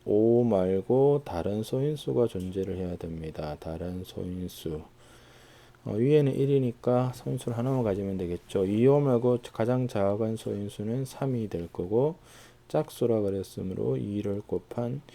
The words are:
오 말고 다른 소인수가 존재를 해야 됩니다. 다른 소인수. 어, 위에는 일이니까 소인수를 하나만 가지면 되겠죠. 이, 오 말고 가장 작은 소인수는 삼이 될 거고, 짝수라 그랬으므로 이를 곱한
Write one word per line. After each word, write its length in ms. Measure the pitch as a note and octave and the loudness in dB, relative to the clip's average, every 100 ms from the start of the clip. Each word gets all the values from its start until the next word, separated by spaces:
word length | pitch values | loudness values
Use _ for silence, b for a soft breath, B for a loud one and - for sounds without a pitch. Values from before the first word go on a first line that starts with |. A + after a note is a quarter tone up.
오 400 | - G#2 A2+ A#2+ | 2 4 6 6
말고 800 | A#2+ G2 F#2 F#2+ - B2+ C#3 C#3+ | 6 4 4 2 2 4 4 4
다른 380 | C#3+ F2 F2 G#2+ | 0 -4 -2 -2
소인수가 680 | A2 C3 D3 D3 - B2+ A#2 | -2 -2 -2 -4 -2 0 0
존재를 480 | F#2 F#2 F#2+ F#2+ F#2 | -2 -6 -4 -4 -4
해야 200 | F2+ F2 | -4 -6
됩니다. 600 | E2+ E2 D#2+ D#2 D#2 D2+ | -8 -8 -8 -8 -8 -8
다른 460 | E2 D#2+ F2+ F2+ | -8 -8 -6 -8
소인수. 800 | F2+ F#2+ F#2 F2+ F2+ - E2 D#2 - - B B B B B B B B | -10 -8 -8 -6 -8 -8 -8 -8 -10 -20 B B B B B B B B
어, 80 | - | -6
위에는 440 | G#2 C3 D3+ C#3 C3+ | 0 4 6 4 2
일이니까 760 | C#3 C#3 B2 - - B2 B2+ | 2 2 2 -2 0 2 2
소인수를 440 | B2 C3+ C3 - A#2 | -4 -6 -6 -4 -2
하나만 240 | B2 C3 | -2 0
가지면 360 | A2 G2 G2 F#2+ | 0 0 -2 -4
되겠죠. 480 | F2 F2 - G2+ F#2+ | -4 -6 -4 0 2
이, 200 | G#2+ B2+ | 4 6
오 140 | C#3+ | 6
말고 380 | C#3+ A#2+ B2 A#2+ - | 4 2 2 0 -2
가장 360 | - A2+ B2+ B2+ | -2 0 0 0
작은 480 | G#2+ G2 G#2 A2 A2 | 2 2 2 0 -2
소인수는 680 | A2+ G#2 G2+ - G#2 B2 C3+ | -4 -4 -6 -6 -4 -4 -6
삼이 420 | - C3+ B2 G#2 | -4 -2 -2 -2
될 240 | F2 E2+ | -6 -6
거고, 440 | - F2+ A2 D3 E3 B B B B - | -6 0 2 2 -2 B B B B -4
짝수라 540 | D3+ D3+ - A#2+ A2+ | -2 -2 0 2 2
그랬으므로 760 | G2+ G2 F#2+ - F#2+ G2 A#2 C3 | 2 -2 -6 -8 -6 -2 -2 -2
이를 460 | A2+ G2+ G#2 G2+ - | -2 -2 -2 -4 -4
곱한 540 | F#2 - - A#2+ C3 - | -6 -4 -4 -4 -4 -10